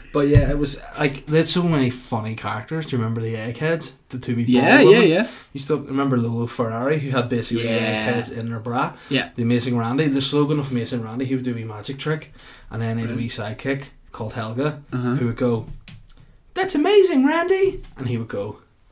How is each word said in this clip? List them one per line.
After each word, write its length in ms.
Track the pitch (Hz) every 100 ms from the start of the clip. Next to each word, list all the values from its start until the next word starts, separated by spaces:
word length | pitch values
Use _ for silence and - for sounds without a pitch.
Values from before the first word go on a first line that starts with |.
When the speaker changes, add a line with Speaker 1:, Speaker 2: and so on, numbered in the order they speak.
| -
Speaker 1:
But 180 | 147 143
yeah, 220 | 147 -
it 80 | 143
was, 220 | 147 - - -
like, 280 | 147 - -
they 100 | 156
had 120 | 156
so 160 | 180
many 260 | 175 151 127
funny 440 | - - 117 110
characters. 520 | 110 107 107 - 160 156
Do 100 | 127
you 60 |
remember 180 | 113 113
the 160 | 113 110
Eggheads? 560 | 113 120 156 165 - - _
The 100 | 127
two 180 | - 117
wee 80 | 120
Speaker 2:
Yeah, 300 | 123 151 269
Speaker 1:
bald 100 | 185
Speaker 2:
yeah, 60 | 226
Speaker 1:
women? 80 | 160
Speaker 2:
yeah. 180 | 170 240 - -
Speaker 1:
You 80 | 135
still 160 | 139 151
remember 360 | 143 135 139 123
Lolo 300 | 117 117 117
Ferrari, 520 | - 113 113 131 156
who 120 | 139
had 180 | 135 117
basically 360 | 120 - 113
Speaker 2:
Yeah. 80 | 117 113 110 107 110
Speaker 1:
Eggheads 220 | 120 117
in 160 | 117 117
her 120 | 113
bra? 360 | 120 123 165 - -
Speaker 2:
Yeah. 180 | 135 -
Speaker 1:
The 80 | -
Amazing 340 | 117 120 123 120
Randy, 300 | 117 135 156
the 140 | 135
slogan 360 | 131 147 147 151
of 140 | 135
Amazing 300 | 123 113 123
Randy, 240 | 110 117 127
he 80 |
would 100 | 131
do 100 | 123
a 100 | 113 110
magic 320 | 104 104 139
trick, 340 | 151 156 - - - - -
and 100 | 113
then 160 | 113 113
he 60 |
had 80 | 113
a 20 | 127
wee 80 | 117 -
Speaker 2:
Right. 200 | 107 113
Speaker 1:
sidekick 240 | 135 139 - - -
called 220 | - 110
Helga, 480 | 117 110 117 151 147 -
Speaker 2:
Uh-huh. 220 | 127 123 123
Speaker 1:
who 100 | 120
would 100 | 113
go, 300 | 123 113 - - - - - - - _ _
"That's 200 | 359 381
amazing, 520 | 294 381 415 370 277 269
Randy!" 560 | 330 349 381 381 - - -
And 100 | 123
he 80 | 117
would 120 | 113
go, 320 | 101 104 - _ _ _